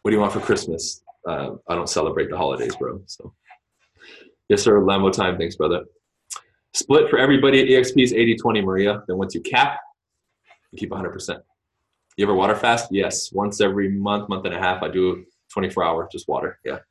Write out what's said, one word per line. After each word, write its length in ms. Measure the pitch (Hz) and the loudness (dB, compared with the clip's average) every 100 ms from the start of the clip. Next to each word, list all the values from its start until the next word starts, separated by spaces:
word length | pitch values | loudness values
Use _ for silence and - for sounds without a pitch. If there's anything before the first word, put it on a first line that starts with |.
What 100 | 104 | 2
do 60 | 107 | 2
you 40 | |
want 120 | 101 | 2
for 80 | 107 | -2
Christmas? 640 | - 104 - 80 - - - - 85 | 0 -2 -2 -8 -8 -12 -18 -14 -8
Uh, 280 | 76 69 - - | -6 -8 -10 -6
I 60 | |
don't 160 | 87 85 | -6 -4
celebrate 400 | - 78 - - | -2 -2 -2 -4
the 80 | - | -2
holidays, 360 | 69 65 60 - | -4 -2 -6 -4
bro. 260 | 64 98 95 | -8 -8 -14
So, 280 | - - _ _ - _ _ _ _ - - - _ _ | -20 -20 _ _ -20 _ _ _ _ -20 -20 -20 _ _
yes, 140 | 101 | 2
sir. 180 | 113 104 | 6 6
Lambo 320 | 95 98 98 | 4 4 2
time. 260 | 95 95 90 | 2 -2 -2
Thanks, 180 | 85 - | -6 -2
brother. 280 | 78 80 - _ _ _ _ - _ _ _ | -2 -2 -6 _ _ _ _ -18 _ _ _
Split 340 | - - 147 151 | -8 4 4 6
for 100 | - | 4
everybody 420 | 135 139 135 135 | 4 4 6 4
at 80 | 131 | 6
E 80 | 127 | 4
X 160 | 127 | 4
P 100 | - | 4
is 100 | 123 | 4
eighty 240 | 107 117 113 | 4 2 2
twenty, 240 | 120 110 | 0 0
Maria. 420 | 95 95 101 104 - | 0 0 0 0 -4
Then 100 | 92 | -6
once 160 | 95 | -4
you 60 | 127 | -6
cap, 360 | - 123 143 - - _ _ _ _ _ _ _ _ | -2 0 0 -2 -14 _ _ _ _ _ _ _ _
you 80 | - | -12
keep 120 | 101 | -8
a 60 | 95 | -6
hundred 160 | 90 | -8
percent. 280 | 92 - 85 _ _ _ _ _ _ _ - | -10 -10 -12 _ _ _ _ _ _ _ -2
You 80 | |
ever 100 | 101 | 0
water 220 | 95 98 104 | 2 2 2
fast? 340 | 120 117 - | 2 0 0
Yes. 400 | 98 87 - - | -2 -2 -4 -6
Once 300 | 92 104 101 | -4 -4 0
every 300 | 101 98 98 | 0 2 -2
month, 400 | 98 101 104 104 | -2 -2 -4 -4
month 160 | 95 95 | -6 -6
and 80 | |
a 40 | 87 | -4
half, 240 | 92 92 | -2 -2
I 60 | 90 | -4
do 380 | 92 92 87 - _ _ | 0 0 -2 -10 _ _
twenty-four 340 | - 92 95 | -6 -4 -2
hour, 240 | 85 82 82 | -2 -2 -6
just 180 | 73 - | -10 -6
water. 300 | 67 78 - | -6 -6 -8
Yeah. 140 | 58 - _ | -12 -12 _